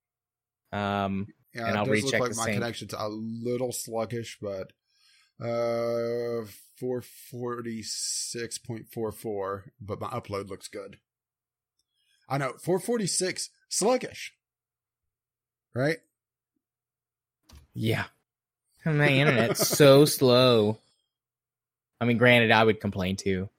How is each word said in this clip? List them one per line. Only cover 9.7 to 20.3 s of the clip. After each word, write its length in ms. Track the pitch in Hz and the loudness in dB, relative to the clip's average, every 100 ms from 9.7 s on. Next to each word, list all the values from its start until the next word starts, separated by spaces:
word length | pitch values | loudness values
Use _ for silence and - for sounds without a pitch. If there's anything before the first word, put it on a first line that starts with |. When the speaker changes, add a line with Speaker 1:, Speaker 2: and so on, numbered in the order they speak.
| - | -16
Speaker 2:
but 180 | 101 95 | -10 -8
my 100 | 104 | -8
upload 380 | 120 - 98 98 | -8 -8 -8 -8
looks 200 | 95 - | -12 -14
good. 320 | 104 98 - _ _ _ _ _ _ _ _ _ _ _ _ - | -14 -14 -18 _ _ _ _ _ _ _ _ _ _ _ _ -8
I 100 | 139 | -6
know, 160 | 131 - | -4 -6
four 160 | - 185 | -4 -4
forty-six, 720 | 208 240 185 - 185 - - _ _ | -2 -2 -2 -2 -4 -6 -10 _ _
sluggish. 640 | - 214 254 - - - - _ _ _ _ _ _ _ _ _ _ _ _ _ | -2 0 0 -2 -12 -16 -18 _ _ _ _ _ _ _ _ _ _ _ _ _
Right? 240 | 117 143 165 _ _ _ _ _ _ _ _ _ _ _ _ _ _ _ - - | -4 -2 -2 _ _ _ _ _ _ _ _ _ _ _ _ _ _ _ -20 -16
Speaker 1:
Yeah. 320 | 120 110 131 104 _ _ _ _ _ _ _ 165 | -6 -2 -2 -4 _ _ _ _ _ _ _ -2
My 240 | 147 147 | 2 4
internet's 580 | 135 147 123 117 - - | 4 4 2 2 0 0
so 380 | - 143 135 151 | 6 8 10 8
<laughs> 0 | |
slow. 720 | - 131 | 4 4